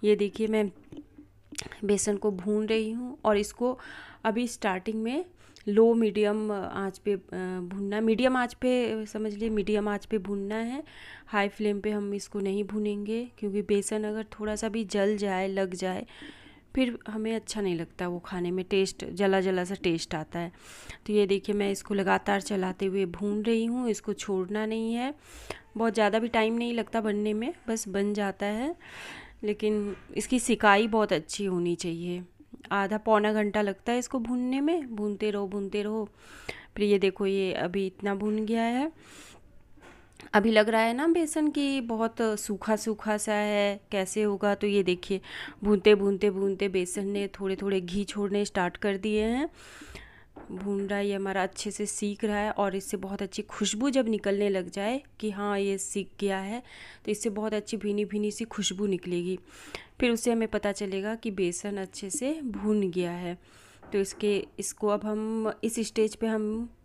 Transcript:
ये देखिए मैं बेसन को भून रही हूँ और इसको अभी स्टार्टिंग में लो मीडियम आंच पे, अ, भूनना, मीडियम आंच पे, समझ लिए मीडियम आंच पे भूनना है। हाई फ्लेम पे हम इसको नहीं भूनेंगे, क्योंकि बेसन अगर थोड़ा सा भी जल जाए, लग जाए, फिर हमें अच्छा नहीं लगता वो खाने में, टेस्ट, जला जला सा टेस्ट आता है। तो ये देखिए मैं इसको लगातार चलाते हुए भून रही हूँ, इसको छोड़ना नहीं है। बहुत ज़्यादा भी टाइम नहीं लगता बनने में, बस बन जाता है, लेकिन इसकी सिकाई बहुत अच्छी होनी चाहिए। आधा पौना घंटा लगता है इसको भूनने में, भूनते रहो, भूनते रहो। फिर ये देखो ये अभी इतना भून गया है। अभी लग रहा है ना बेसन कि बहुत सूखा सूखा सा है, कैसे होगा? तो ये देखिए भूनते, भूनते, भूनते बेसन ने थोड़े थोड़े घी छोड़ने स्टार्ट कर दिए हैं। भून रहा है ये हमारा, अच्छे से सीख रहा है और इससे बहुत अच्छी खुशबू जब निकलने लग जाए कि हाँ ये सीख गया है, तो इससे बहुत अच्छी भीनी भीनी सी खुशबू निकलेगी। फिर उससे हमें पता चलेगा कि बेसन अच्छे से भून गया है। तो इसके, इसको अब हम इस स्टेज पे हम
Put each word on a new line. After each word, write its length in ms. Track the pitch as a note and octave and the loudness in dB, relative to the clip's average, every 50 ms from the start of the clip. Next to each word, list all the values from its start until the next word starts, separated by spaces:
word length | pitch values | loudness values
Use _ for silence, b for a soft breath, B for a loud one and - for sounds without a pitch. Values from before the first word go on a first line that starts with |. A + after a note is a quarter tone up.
| - | 6
ये 120 | G#3 G#3 | 6 6
देखिए 320 | G3 G3+ G3+ - - G#3+ G#3+ | 6 4 -2 0 -2 -2 2
मैं 240 | A3 A3 G#3+ G3 - - - - - - D4 - - - D4 - - - _ - - - B B B B - | 2 2 2 0 -2 -8 -20 -18 -18 -18 -18 -18 -20 -20 -20 -20 -20 -20 _ -16 -12 -12 B B B B 0
बेसन 320 | G3 G#3 G3 - G#3+ G#3 G3 | 2 2 2 4 0 0 2
को 140 | - G#3+ | 0 -2
भून 340 | G3+ F3+ F3+ G#3 G#3 G#3+ G#3+ | -2 0 -2 0 0 0 2
रही 260 | G#3+ A3 A3 A3 A3 | 2 2 0 0 0
हूँ 260 | A3+ A#3 B3 B3 B3+ - - | -4 -6 -6 -8 -10 -2 2
और 120 | A3 G#3+ G3+ | 4 4 4
इसको 420 | G#3 G#3 - - A#3+ B3 B3+ B B B B B B B B B _ | 2 0 -2 -2 0 0 0 B B B B B B B B B _
अभी 240 | A3+ G#3+ A3 B3 A#3 | 0 0 0 0 -2
स्टार्टिंग 560 | - - - G#3+ F#3 F#3 F#3 - A3 A3 A3 | -4 -2 -2 -2 -2 -2 -2 -4 -4 -2 -2
में 220 | A3+ B3 D4+ F4+ - - B B B B B B - | -2 -2 -2 -4 -6 -12 B B B B B B 2
लो 260 | G#3 G#3 A3+ A#3 A#3 | 6 8 8 8 8
मीडियम 580 | A#3 A3+ G#3+ G3 G#3 G#3 G#3 G#3 G#3+ G#3+ G#3+ | 6 4 4 4 4 2 2 2 0 0 -2
आंच 460 | G#3 G3+ F#3 - - - G3 G3 F#3+ - | -2 -4 -4 -6 -4 -4 -4 -4 -6 -4
पे, 160 | - G#3 G3+ | 0 0 0
अ, 40 | F#3+ - - - F3+ F#3 F3+ F#3 F#3 | 0 -2 -6 -8 -6 -4 -4 -4 -6
भूनना, 420 | F3+ F3 F#3+ G3 G3+ G3 G3+ G#3+ | -6 -6 -6 -6 -4 -2 0 2
मीडियम 360 | A3+ A3+ A3 G3+ B3 C4 B3+ B3+ | 4 4 4 6 4 4 4 4
आंच 160 | B3 A#3+ - | 0 -2 -4
पे, 520 | - - B3+ B3+ B3 B3 A3 G#3+ A3 A3 | -2 0 2 2 4 2 0 -2 -4 -6
समझ 280 | G#3 - G#3+ G#3+ A3 G#3 | -6 -6 -6 -4 -4 -4
लिए 160 | G3+ A3 A3+ | -2 -2 0
मीडियम 380 | A3 G#3 G3+ G3+ G#3+ G#3 G3+ G#3 | 0 0 2 2 2 2 2 0
आंच 180 | G#3 G3+ - | -2 -4 -4
पे 120 | - - A3 | -2 -4 -2
भूनना 380 | F#3 G3 G3+ G3+ G3 G3 G#3 | -2 -2 -4 -4 -4 -4 -4
है। 280 | A3 A3+ A#3 B3 C#4 D#4+ B B B B B B B B B | -4 -4 -4 -6 -8 -10 B B B B B B B B B
हाई 200 | - G#3 G3+ G#3 | 0 2 2 2
फ्लेम 340 | G3+ - G#3+ G#3 G#3 G3+ | 0 0 0 0 0 0
पे 100 | G3 G#3+ | 0 -2
हम 220 | G#3+ G#3 G3+ G3+ G3+ | -2 -2 -2 -2 -4
इसको 260 | G3+ G3 - - G#3 | -6 -8 -6 -6 -4
नहीं 240 | G3 G3 F#3+ G3+ G#3 | -2 0 0 0 -2
भूनेंगे, 680 | G3 G3+ G#3+ G#3 G#3 G#3 G#3 G#3 G3+ A3 A3+ A#3+ B3 - - | -2 -2 -2 0 0 -2 -2 -4 -4 -4 -4 -4 -6 -10 -6
क्योंकि 240 | - G#3 F#3+ G#3 | -6 -2 -2 -2
बेसन 420 | G3+ - G#3 G3+ G3 - A3 G#3+ G#3+ | 0 2 2 2 2 2 -2 -2 -2
अगर 200 | G#3+ G#3+ A3 A3 | -2 -4 -4 -6
थोड़ा 320 | G#3+ - - G#3+ G#3+ G#3+ | -8 -10 -8 -4 -4 -4
सा 140 | G#3 - A3 | -2 -2 -2
भी 140 | G3+ A3+ A3+ | -2 -2 -4
जल 340 | F#3 - G#3 G3 G3+ G#3+ G#3 | 0 2 2 4 4 2 2
जाए, 300 | G3+ G3+ F#3+ F#3 F#3+ G3 | 0 0 0 0 0 0
लग 260 | F#3+ G3 G3 F#3+ F3+ | 0 0 0 -2 -2
जाए, 320 | F3+ F#3+ F#3 F#3 G3 - B B B B B B B B B B B B B - | -4 -4 -4 -2 -4 -6 B B B B B B B B B B B B B 0
फिर 240 | - C4 B3 A#3 A#3 - - | 2 2 2 0 -6 -10 -8
हमें 260 | G#3+ A3 G#3+ A3 A3+ | -6 -4 -2 -2 -2
अच्छा 260 | A3 A3 - - G#3+ | -2 -4 -6 -6 -2
नहीं 140 | G3+ F#3+ F3 | 0 0 0
लगता 320 | E3 E3 D#3+ - - F3+ F3 | -2 -4 -8 -6 -6 -4 -4
वो 120 | F3 F3 | -4 -6
खाने 320 | F3 - - F3+ F3 F3 | -8 -6 -6 -4 -2 -2
में, 140 | F#3 F#3 F#3 | -2 -2 -2
टेस्ट, 400 | - G3+ G3 F#3+ F#3 - - - | 0 2 2 2 2 0 -6 -10
जला 360 | - - F3 G3+ G3 F#3+ F#3+ | -10 -2 2 2 4 4 4
जला 220 | F#3 F#3+ F#3+ F3+ F3+ | 4 2 2 0 0
सा 120 | F3+ G3 | -2 -4
टेस्ट 400 | F#3 - F3+ E3 E3 - - - | -2 0 0 0 0 0 -4 -4
आता 240 | D#3+ D#3 - - F3 | -6 -6 -6 -6 -6
है। 120 | E3+ E3+ B B B B B B B B B B - - | -6 -6 B B B B B B B B B B -6 2
तो 60 | G#3 | 4
ये 120 | G#3 G3+ F#3+ | 4 6 6
देखिए 280 | G3 G3 F#3+ - G#3 | 4 0 2 0 0
मैं 160 | G#3 G3+ G3+ | 0 2 0
इसको 220 | G3 G3 - - G#3+ | 0 -2 -4 -2 0
लगातार 480 | G3 G3 F#3+ G3 F#3+ - - G3+ G3 | 0 4 4 2 2 4 2 0 0
चलाते 440 | F#3 - G#3+ F#3+ F#3 F#3 F#3 - G3+ | 0 -2 -2 0 0 -2 -2 -2 -2
हुए 200 | F#3+ F#3 G3 G3 | -2 0 0 0
भून 380 | F3+ E3+ F3 G3+ G3+ G3+ G#3+ G#3+ | -2 -2 -4 -2 -2 -2 0 2
रही 220 | A3+ A#3 A3+ A3+ | 2 2 2 2
हूँ, 240 | A#3 A#3 B3 B3+ A#3+ | 0 0 0 0 0
इसको 240 | G#3+ G3+ - - G3+ | -2 -2 -2 -6 -6
छोड़ना 520 | G3+ - - G3 F#3 F#3 F3+ G3+ G#3+ A3 | -6 -2 -2 -2 -2 0 -2 -2 -2 -2
नहीं 280 | A3 A3 A3+ A3+ A3+ A#3 | -2 -2 -2 -2 -2 -2
है। 220 | A#3 A#3+ C4 D4 B B B B B B B B B B B - G#3+ | -2 -2 -4 -6 B B B B B B B B B B B -4 0
बहुत 160 | A3+ A3+ A3 | 0 2 4
ज़्यादा 260 | A3+ G#3+ G#3 G3 A3 | 4 4 4 4 2
भी 80 | A3 A#3+ | 0 2
टाइम 260 | - A#3 A3 A3 A3+ | 2 2 2 4 2
नहीं 200 | A#3 A#3 A#3+ A#3+ | 0 0 0 0
लगता 280 | A#3 G#3+ - - A3+ | -2 -2 0 -2 0
बनने 320 | G#3 A3 G#3 G#3 G#3 G#3+ G#3 | 0 2 0 2 0 0 0
में, 200 | G#3+ A3+ C4+ F4 - - - | 0 -2 -4 -6 -8 -4 -4
बस 200 | A3+ A3 - G3+ | -4 -4 -4 -2
बन 260 | F#3 G3 G3+ G#3 G#3 | 0 0 0 2 2
जाता 320 | G#3 G#3 G3 F#3+ - - | 0 -2 -2 -2 -2 -2
है, 300 | G3+ G#3+ A3 B3 D4 F4 - B B B B B B B B B B B B - | -2 -2 -2 -2 -4 -4 -6 B B B B B B B B B B B B -2
लेकिन 520 | G#3 G#3 G#3 - G#3+ G#3+ G#3+ G#3 G3+ F#3+ - - - - | -2 -2 0 2 0 2 2 0 -2 -6 -8 -12 -8 -6
इसकी 240 | - G#3+ - - B3+ | -6 -2 2 0 0
सिकाई 480 | A#3 - A3+ G#3 - G#3 G3+ G3+ A3 A#3 | 4 4 2 4 8 6 8 8 6 4
बहुत 260 | G#3 A3 G#3+ G3+ G3 | 4 2 4 4 2
अच्छी 320 | D3+ D#3+ - - - G#3 | 0 0 -4 -6 -4 -2
होनी 300 | G3 F#3 F3 F3 F3 F3 | 0 0 0 2 0 0
चाहिए। 480 | E3+ - F3+ E3 E3 E3+ F3 F3 F3 F3+ F3 _ _ - _ - - - - | 0 -2 -4 -4 -4 -4 -4 -6 -6 -8 -12 _ _ -20 _ -20 -20 -8 -4
आधा 260 | - G3+ G3 G3 G#3 G#3+ | -2 0 0 0 0 -2
पौना 360 | G#3+ A3+ A3 G#3+ G#3 G#3+ G#3+ | 2 4 4 4 4 4 2
घंटा 280 | G#3+ G#3+ G#3 G3 G#3+ | 2 2 2 2 0
लगता 300 | G#3 G3 G3 - - - | 0 0 -2 -4 -2 -2
है 80 | A#3 B3 | -2 -2
इसको 200 | B3 - - C4+ | -2 -2 -4 -4
भूनने 420 | A3+ A3+ B3 B3 B3 B3+ B3+ C4+ | -2 -2 -2 -2 0 0 0 0
में, 340 | C#4+ D4+ E4+ F4+ D4 B3+ A3+ | 2 2 2 0 -2 -4 -6
भूनते 360 | G#3+ G#3 G#3 G#3 F#3+ G#3+ G#3+ | -4 -2 -2 -2 0 -2 -2
रहो, 160 | G3+ G3+ G3+ F#3+ | 0 0 -2 -2
भूनते 360 | G3 G3+ G3 G3 F3+ G#3 G#3 | -4 -4 -4 -2 -2 -2 -2
रहो। 260 | G#3+ G#3+ A3 G#3+ G#3 B B B B B B B B B B B B - - | 0 -2 -2 -4 -6 B B B B B B B B B B B B -2 0
फिर 80 | G3+ | 4
ये 140 | G#3 G3+ G3 | 6 6 6
देखो 260 | F#3 G3 F#3+ - G3+ | 6 2 2 2 -2
ये 280 | G3 G3 G3 F#3+ F#3 - | 0 2 2 0 0 0
अभी 340 | - C3 F3 F3+ G3+ G3 F#3+ | 0 -2 -2 0 -2 -2 -2
इतना 280 | F#3+ - - G3+ G3+ | -4 -4 -4 -2 -2
भून 300 | G3 G3+ G#3+ G#3 G#3+ A3 | 0 0 0 0 0 0
गया 180 | G#3+ A3+ A3+ A3+ | 0 0 0 2
है। 280 | A#3 A#3+ B3+ C#4 E4 D#4+ B B B B B B B B B B - - - - - - - B B B B B B B B B B - | 2 0 0 -2 -2 -4 B B B B B B B B B B -20 -20 -20 -20 -20 -20 -20 B B B B B B B B B B 2
अभी 180 | G#3+ G3+ A3+ | 4 6 6
लग 180 | A3+ G#3+ G#3+ G#3+ | 6 6 6 6
रहा 120 | A3+ A3 | 4 4
है 120 | A3 A3+ A#3 | 4 4 2
ना 140 | B3 D4 E4+ | 2 2 2
बेसन 420 | E4 F4 E4 D4+ - D#4+ D#4 D4+ | 4 4 2 0 0 2 0 2
कि 320 | D4+ D4 C#4+ C#4 C#4 C4+ | 2 2 0 0 0 -2
बहुत 340 | B3 A#3 A#3 A3 A3+ A3+ A3+ - | -2 -2 -2 0 0 -2 0 0
सूखा 540 | A#3 A3 G#3+ G#3 - - G#3 F#3+ - - A3 | 0 0 0 -2 -2 -4 -4 -4 0 0 0
सूखा 420 | G#3+ - A3+ A3 G3+ - G#3+ G#3+ G#3 | 0 2 -2 -4 -4 -2 -2 -2 -2
सा 160 | G#3 - G#3+ | 0 0 0
है, 480 | G#3 G#3 G#3 G#3 G#3 G3+ G3+ G3+ G3+ - _ | 0 0 2 2 2 2 2 0 -2 -8 _
कैसे 320 | - G3+ F#3+ F#3 - G#3+ G#3+ | -2 -2 -2 0 0 0 2
होगा? 320 | G#3 G3+ G3 G#3 G#3 G3+ | 2 2 2 2 2 2
तो 120 | G3 G#3 G#3 | 2 2 2
ये 160 | G3+ G3+ F#3+ | 4 4 4
देखिए 380 | F3+ F3+ F3+ - - G3+ F#3+ B B B B B B B B - | 4 2 0 0 -4 -4 -4 B B B B B B B B 2
भूनते, 320 | G3+ G#3 G3 F3+ G#3+ G#3+ | 4 4 6 10 8 8
भूनते, 340 | G3+ G3 G3+ G3+ F#3+ G3 G#3 | 8 8 2 2 4 2 2
भूनते 400 | F#3+ F#3+ G3 G3 G3 F#3 G3 G3+ | 2 2 0 0 0 0 -2 0
बेसन 380 | F#3 F#3+ F3+ F3+ - G#3 G3 G3 | 0 0 -2 0 -2 -4 -4 -2
ने 200 | G3+ G3+ G3+ G3 | -2 -2 -4 -4
थोड़े 280 | G3 - G3 F#3+ F#3+ | -6 -6 -4 -4 -4
थोड़े 260 | F#3 G3 G3 G3 F#3+ | -2 -2 0 0 0
घी 220 | F3+ F3 F3 G3 G3+ | -2 -2 -4 -4 -4
छोड़ने 420 | F#3 - G#3 G3+ G3+ G3 G3+ G#3 | -4 -2 -2 -2 0 0 0 -2
स्टार्ट 320 | G3+ - G3+ F3+ F3 F3 - | 0 0 0 0 0 -2 -2
कर 200 | - G#3 G3 G3 | -2 -2 -2 0
दिए 260 | F#3 G#3+ G#3+ G#3+ G#3+ | 0 0 0 2 2
हैं। 260 | A3 A#3 B3+ D4 E4 B B B B B B D4+ B B B B B B B B B _ - - - | 2 0 0 -2 -4 B B B B B B -18 B B B B B B B B B _ -20 -16 -12
भून 360 | - F#3 F#3+ G3+ G3+ G3 G3+ G3 | -10 -8 -4 -4 -2 -2 -2 -2
रहा 120 | G3+ G3+ | -2 -2
है 80 | G3+ G3+ | 0 -2
ये 80 | G3+ | -2
हमारा, 280 | G3 G3 G3 F#3+ G3 F#3 | -2 -2 -2 0 0 0
अच्छे 280 | F#3+ F#3 - - G#3+ | -2 -2 -6 -8 -8
से 140 | G3+ - G#3 | -6 -4 -6
सीख 380 | G3+ - - - G3+ G#3 G3+ - | -4 -4 -4 -4 -4 -4 -2 -2
रहा 140 | G#3+ G#3 G#3 | -2 0 0
है 140 | G#3 G#3+ | 0 -2
और 240 | - - G3+ G3 F#3 | 0 0 0 0 0
इससे 220 | G3 F#3+ - - G3 | -4 -6 -6 -6 -6
बहुत 240 | F#3+ F#3+ G3 G3+ | -6 -6 -6 -6
अच्छी 200 | G3+ G3 - - | -6 -6 -6 -8
खुशबू 480 | G#3 - - - G#3+ G3 - G#3 B3 C#4+ | -8 -8 -4 -2 -2 -2 0 0 0 2
जब 180 | A#3+ C4 B3+ A3 | 2 2 2 2
निकलने 420 | A3 G#3 G#3 G3+ G3 G3+ G#3 G3+ | 0 0 2 0 2 2 2 2
लग 200 | G3 F#3+ F3+ F3 | 2 0 -2 -4
जाए 320 | F3+ G3 G3 G#3+ B3 C#4 D4 - - - | -6 -4 -2 -2 -2 -4 -6 -10 -14 -6
कि 100 | - G#3+ | -4 -4
हाँ 280 | G3+ G3 G3+ G#3 G3+ G3 | -4 -2 -2 -2 0 0
ये 180 | G3 G3+ G3 G3 | 0 0 0 -2
सीख 320 | - - - G#3 F#3+ - - - | -4 -4 -4 -6 -6 -6 -6 -4
गया 200 | G3+ G3 F#3+ F#3+ | -2 -2 0 -2
है, 240 | F#3+ G3 G#3+ A#3+ B3+ B B B B B B B B | -4 -6 -8 -8 -10 B B B B B B B B
तो 60 | - | -4
इससे 180 | G#3+ G#3 - A#3 | -4 -2 -2 -4
बहुत 240 | G3+ G#3 G#3+ A3 G#3+ | -2 -2 -2 -2 -2
अच्छी 240 | G#3+ G#3 - - G#3+ | -2 -2 -2 -6 -4
भीनी 280 | - G#3 G#3 G#3 G#3 | -2 0 0 0 0
भीनी 260 | G3 G#3 G#3 G#3 G#3 | 0 0 0 0 0
सी 140 | G#3 - A3+ | -2 -4 -8
खुशबू 400 | A3 - - G3 - G3 F3+ G#3 G3+ | -8 -4 -4 -2 -2 -2 0 0 0
निकलेगी। 520 | F#3+ F3 - F3 F3 F3 F3 F3+ F#3 F3+ B B B B B B B B B B B - | 0 -2 -2 -2 -2 -2 -2 -2 -4 -4 B B B B B B B B B B B 0
फिर 120 | - B3 | 2 2
उससे 200 | A#3 A3+ - B3 | 2 2 2 2
हमें 160 | A#3 A#3 A3+ A3 | 2 2 2 2
पता 240 | - G#3 G3+ G#3 | 0 0 0 0
चलेगा 440 | G3 - G#3 G3 F#3+ G3 F#3+ G#3+ A3 | -2 -2 -4 -4 -4 -4 -2 -4 -6
कि 160 | A3+ - A#3 | -4 -4 -6
बेसन 460 | G3 F#3 F#3+ F3 F3 - - G#3 G3+ G3+ | -2 0 0 0 0 -2 -6 -6 -4 -4
अच्छे 320 | F#3+ F#3+ - - - G3 | -6 -8 -10 -10 -8 -6
से 320 | F#3 - B3 C4 D#4 D#4+ | -4 -2 -2 -2 -2 -2
भून 500 | D4+ B3+ G#3 G3+ G3 G#3+ G#3+ G#3+ G3+ F#3 | -4 -6 -6 -2 0 2 4 4 2 2
गया 200 | E3+ F3+ F3+ F3 | 0 0 -2 -2
है। 260 | E3+ F3 F3+ F3 F3 F3+ B B B B B B B B B - - | -2 -4 -4 -6 -6 -8 B B B B B B B B B -4 0
तो 60 | G#3 | 0
इसके, 480 | G3 F#3+ - - - G#3 G3+ G3 - - - - | 0 0 -4 -2 0 2 2 2 0 -4 -8 -8
इसको 280 | G3 - - - - G#3 | -8 -8 -6 -2 0 0
अब 180 | G3+ G#3 G#3 | 0 0 0
हम 460 | G#3+ G#3+ G#3+ A3 A3 A3 A3+ A3 A3 - - - | -2 -2 -2 -2 -2 -2 0 0 -2 -2 -2 -4
इस 160 | A3 A3+ - | -2 -2 -2
स्टेज 360 | A3+ G#3 - - A3 A3 A3 | -4 -2 2 2 2 2 2
पे 120 | - - A3 | -2 -2 0
हम 420 | G#3+ A3 G#3+ G#3 G#3+ A3 A#3 A#3 - _ _ | 0 0 0 -2 -2 -4 -6 -8 -10 _ _